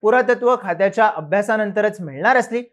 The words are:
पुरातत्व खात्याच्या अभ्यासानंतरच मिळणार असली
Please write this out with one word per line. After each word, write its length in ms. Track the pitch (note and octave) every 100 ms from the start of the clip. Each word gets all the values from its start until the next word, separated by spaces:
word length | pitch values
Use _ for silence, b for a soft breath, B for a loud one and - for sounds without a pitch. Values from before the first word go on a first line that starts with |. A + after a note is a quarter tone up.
पुरातत्व 520 | G#3+ B3 B3 A#3+ A#3+ B3
खात्याच्या 440 | F#3+ E3+ G3 G3 A3
अभ्यासानंतरच 920 | E3 D3+ F#3+ G#3 A3 G#3+ G3 G#3 G#3
मिळणार 360 | E3+ C3+ F#3+ B3+
असली 260 | A3+ A#3 A#3+